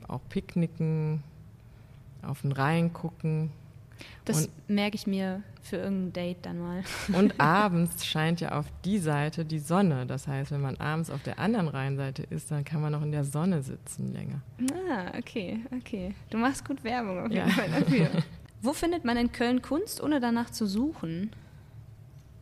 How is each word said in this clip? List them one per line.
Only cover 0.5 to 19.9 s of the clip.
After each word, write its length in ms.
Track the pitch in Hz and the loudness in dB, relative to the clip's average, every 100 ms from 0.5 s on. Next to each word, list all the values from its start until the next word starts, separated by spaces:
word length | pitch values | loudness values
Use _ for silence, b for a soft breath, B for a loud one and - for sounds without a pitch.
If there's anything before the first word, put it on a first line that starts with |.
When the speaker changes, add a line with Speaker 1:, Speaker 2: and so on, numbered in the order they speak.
| 180 165 - 160 156 156 156 - - - - B B B B B - | 0 0 0 0 2 2 0 -4 -16 -20 -20 B B B B B -10
Speaker 1:
auf 200 | - 135 | -6 -2
den 100 | 139 | 0
Rhein 400 | 135 139 165 170 | 2 4 4 2
gucken. 580 | 170 165 - 160 156 156 - - - - B B B | 0 -8 -4 -2 0 -2 -6 -18 -20 -20 B B B
Speaker 2:
Das 220 | - 156 156 | 0 0 0
Speaker 1:
Und 40 | - - | -4 -2
Speaker 2:
merke 260 | 202 208 | 2 2
ich 120 | - - | 0 0
mir 360 | 190 190 190 208 - | 0 0 -2 -8 -14
für 140 | - 180 | -6 -4
irgendein 340 | 196 196 185 | -2 0 -2
Date 340 | 175 175 180 180 | -2 -4 -4 -6
dann 120 | 175 | -6
mal. 240 | 175 180 190 - | -4 -4 -6 -6
<laughs> 160 | - | 2
Speaker 1:
Und 280 | 180 202 - | 6 6 8
abends 680 | 147 185 208 170 170 - - | 6 8 6 4 2 0 -2
scheint 340 | 156 156 170 | 2 2 2
ja 120 | - | 0
auf 140 | 147 151 - | -2 -4 -4
die 140 | 175 208 | 0 2
Seite 460 | 156 143 147 165 | 2 2 2 -2
die 140 | 156 160 | -2 -2
Sonne. 480 | 147 175 196 131 127 | 2 4 6 4 0
Das 220 | 131 - | -4 -2
heißt, 220 | 135 143 | -2 -2
wenn 80 | 143 | 0
man 140 | 139 - | -2 -2
abends 340 | 147 156 165 | -2 0 -2
auf 120 | 139 | -4
der 160 | 139 - | -6 -2
anderen 300 | 180 233 160 | 2 2 2
Rheinseite 540 | 135 135 139 135 135 | 0 -2 -2 -2 -4
ist, 280 | - 160 - | -6 -6 -4
dann 140 | 151 | -4
kann 160 | 143 156 | -2 0
man 120 | 151 | 0
noch 100 | 151 | 0
in 100 | 151 | 0
der 120 | 151 | 0
Sonne 380 | 143 147 180 165 | 0 0 2 2
sitzen 500 | 131 123 - - 131 | -2 -8 -10 -6 -6
länger. 280 | 127 - 135 - - 254 330 370 | -4 -6 -8 -8 -4 -2 0 0
Speaker 2:
Ah, 280 | 233 180 - | -2 -2 -6
okay, 420 | - 240 175 220 240 254 | -6 -6 -4 -6 -6 -8
okay. 380 | - 202 185 - - | -6 -6 -6 -8 -4
Du 80 | 220 | 0
machst 260 | 240 269 - | 2 0 -4
gut 180 | 269 | -6
Werbung 340 | 220 247 214 185 | -2 -2 -2 -2
auf 120 | 226 | 0
jeden 180 | 185 - | 2 4
Speaker 1:
Ja. 60 | |
Speaker 2:
Fall 140 | 185 190 | 4 4
dafür. 400 | 262 277 262 156 165 - | 2 4 6 6 2 -2
Speaker 1:
<laughs> 280 | - - - | -6 -18 -2
Speaker 2:
Wo 100 | 233 | 0
findet 300 | 311 339 349 | 2 2 2
man 120 | 247 240 | 2 2
in 160 | 240 | 2
Köln 280 | - 240 247 | 2 2 2
Kunst, 420 | - 294 440 | 2 0 0